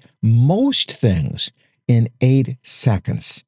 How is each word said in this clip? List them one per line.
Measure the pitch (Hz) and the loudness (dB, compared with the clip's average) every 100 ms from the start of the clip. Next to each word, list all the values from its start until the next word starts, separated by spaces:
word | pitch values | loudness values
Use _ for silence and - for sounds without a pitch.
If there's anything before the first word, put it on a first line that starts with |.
| _ _ | _ _
most | 113 117 135 202 277 - - | 2 4 4 2 2 0 -4
things | - 117 87 71 - - _ _ _ - | -2 0 0 -2 -6 -10 _ _ _ 0
in | 117 117 - | 0 0 0
eight | 127 135 127 127 | 2 2 0 -6
seconds. | - - 127 98 - 120 - - | -6 -2 0 0 -4 -6 -6 -8